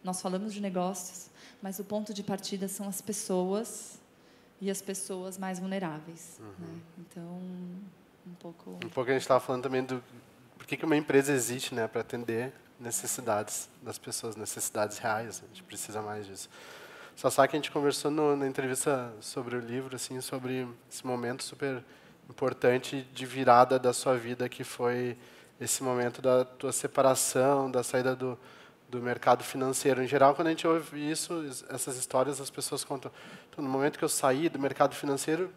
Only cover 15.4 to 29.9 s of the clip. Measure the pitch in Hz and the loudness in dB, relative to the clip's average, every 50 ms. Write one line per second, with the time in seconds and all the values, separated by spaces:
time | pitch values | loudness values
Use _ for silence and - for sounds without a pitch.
15.4 | - - - 95 - - 101 98 - - 104 107 107 104 104 107 104 98 95 92 | -16 -16 -20 -20 -18 -14 -12 -12 -10 -8 -8 -6 -6 -6 -8 -8 -10 -12 -12 -14
16.4 | - - - - - - - - - - - - - - - - - 131 - - | -16 -16 -18 -20 -20 -18 -18 -18 -18 -18 -18 -20 -20 -20 -14 0 0 2 6 6
17.4 | 139 131 - 151 139 - - 156 143 143 135 - - 147 147 156 151 147 143 139 | 6 6 4 -2 -4 -2 -2 2 2 2 2 2 -2 0 2 4 4 4 4 2
18.4 | 139 135 135 - 135 127 131 - - 156 143 131 123 120 110 107 - - - 135 | 0 -2 -2 -2 -2 -2 -2 0 2 2 2 0 -2 -6 -10 -12 -14 -8 -8 -8
19.4 | 123 120 120 123 117 117 120 131 131 131 127 120 - - 131 127 127 - 143 131 | -6 -4 -4 -4 -4 -4 -4 -4 -4 -6 -8 -8 -8 -8 -8 -8 -6 -6 -6 -6
20.4 | 123 127 127 131 127 120 120 - - - - - - 127 123 120 120 120 127 131 | -4 -4 -2 -2 -4 -6 -10 -16 -18 -16 -16 -8 -4 -4 -2 -2 -2 -4 -4 -6
21.4 | - - - - 143 139 131 123 123 - - - - - - - - - - - | -8 -12 -8 -6 -4 -4 -4 -6 -8 -14 -20 -20 -20 -20 -20 -20 -20 -20 -4 0
22.4 | 143 127 120 - - 127 123 127 127 - 143 139 127 131 - - 131 123 123 135 | 0 0 0 4 6 6 6 6 0 -2 -6 -6 -8 -8 -10 -10 -10 -6 -2 4
23.4 | 131 123 120 123 127 123 131 131 127 123 120 - - 147 127 120 117 120 123 120 | 8 10 10 10 10 8 6 4 4 2 2 2 2 2 2 2 0 -4 -2 -2
24.4 | 123 123 - - 127 - - - 123 120 123 123 123 123 113 120 - - - - | -2 -4 -4 -8 -10 -10 -4 0 0 0 2 0 -2 -4 -4 -8 -14 -20 -20 -20
25.4 | - - _ - 123 117 - - 135 127 123 123 123 123 117 - 127 131 127 127 | -20 -20 _ -8 -4 -2 -2 0 0 0 2 2 2 0 -2 0 4 6 6 6
26.4 | 127 - - - - 131 120 - - 123 - 143 131 135 131 120 - - - 135 | 4 2 -4 -6 -4 -2 -2 -2 -4 0 4 6 6 6 6 6 2 2 4 4
27.4 | 127 139 143 139 135 131 127 127 117 - - 127 123 131 127 123 127 127 120 - | 6 6 6 4 2 2 0 0 0 2 0 2 2 2 0 0 -2 -4 -4 -6
28.4 | - - - - - - - _ _ - 127 123 120 123 120 117 - 131 123 123 | -12 -20 -20 -20 -20 -20 -20 _ _ -8 -8 -4 -2 -2 -2 2 6 6 6 6
29.4 | - - - 139 131 131 131 - - 143 | 4 -6 -2 -2 0 0 0 2 4 4